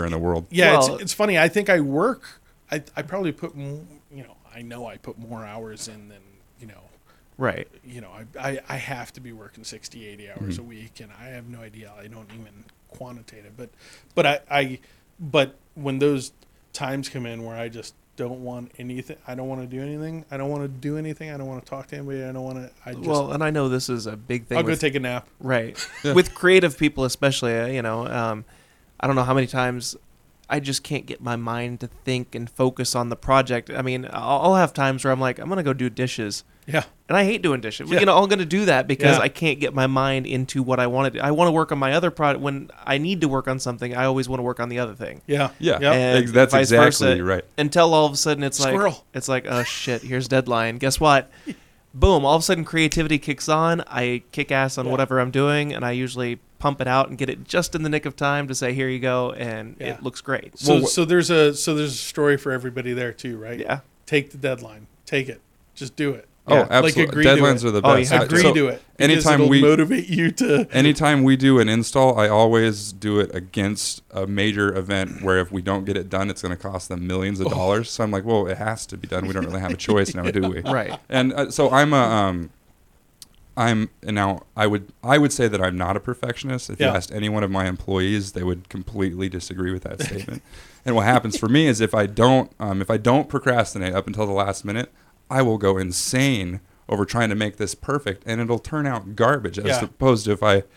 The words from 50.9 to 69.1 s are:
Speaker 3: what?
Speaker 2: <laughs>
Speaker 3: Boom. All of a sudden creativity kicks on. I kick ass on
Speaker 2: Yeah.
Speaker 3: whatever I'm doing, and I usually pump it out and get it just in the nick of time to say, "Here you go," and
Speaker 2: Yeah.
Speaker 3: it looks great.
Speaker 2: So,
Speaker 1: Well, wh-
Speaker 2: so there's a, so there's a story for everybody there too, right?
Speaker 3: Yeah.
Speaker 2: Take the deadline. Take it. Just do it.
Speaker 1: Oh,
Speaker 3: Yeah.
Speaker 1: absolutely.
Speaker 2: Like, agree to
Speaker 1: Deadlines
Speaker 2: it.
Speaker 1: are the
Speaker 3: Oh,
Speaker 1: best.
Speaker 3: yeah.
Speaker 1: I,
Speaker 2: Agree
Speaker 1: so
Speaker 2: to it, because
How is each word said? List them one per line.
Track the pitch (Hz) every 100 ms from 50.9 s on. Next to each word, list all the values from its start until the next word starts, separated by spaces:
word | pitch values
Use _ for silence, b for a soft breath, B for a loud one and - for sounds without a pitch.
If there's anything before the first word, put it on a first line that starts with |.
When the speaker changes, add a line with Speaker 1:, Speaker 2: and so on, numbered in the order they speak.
| -
Speaker 3:
what? | 156 139 - - -
Speaker 2:
<laughs> | - _ _ _
Speaker 3:
Boom. | 131 190 170 139
All | 165
of |
a |
sudden | 160 175
creativity | 156 165 156 165 156 147
kicks | - 135 -
on. | 156 165 170 -
I | 123 123 123 -
kick | - 139
ass | 135 135 135
on |
Speaker 2:
Yeah. | 127
Speaker 3:
whatever | 131 131 131
I'm | 127
doing, | 135 143 147 147
and | 120
I | 123
usually | 123 127 127 120 120 _ -
pump | 147 139
it | 127
out | 131 143
and | 131
get | 131
it | 127
just | 127 175 170
in | 170
the | 156
nick | 156 147
of |
time | - 143 143 143
to |
say, | 131 127
"Here | 135 131
you | 127
go," | 127 127 123
and | - 120 110 110 -
Speaker 2:
Yeah. | 123
Speaker 3:
it | 117
looks | 123 -
great. | - 131 - -
Speaker 2:
So, | 143
Speaker 1:
Well, | 143
wh- | 127
Speaker 2:
so | -
there's | 160 175 151
a, | 165 151
so | 147 -
there's | 151 151
a | 123
story | - - 147 143
for | 139
everybody | 131 127 123 123
there | 123 123
too, | - 127 113
right? | 110 120
Speaker 3:
Yeah. | - 139 - _ -
Speaker 2:
Take | 151 143
the | 143
deadline. | 135 123 113 107 110 _
Take | - 143 127
it. | 110 _ _ _
Just | - 131 -
do | 143
it. | 131 - _ -
Speaker 1:
Oh, | 143
Speaker 3:
Yeah. | 113
Speaker 1:
absolutely. | 127 160 170
Speaker 2:
Like, | 156
agree | 151
to | 147
Speaker 1:
Deadlines | 143 143 123
Speaker 2:
it. | 117
Speaker 1:
are |
the | 104
Speaker 3:
Oh, | 135 135
Speaker 1:
best. | 127
Speaker 3:
yeah. | 127
Speaker 1:
I, |
Speaker 2:
Agree | 139 165
Speaker 1:
so | 170
Speaker 2:
to | 151 135
it, | 120 - -
because | 139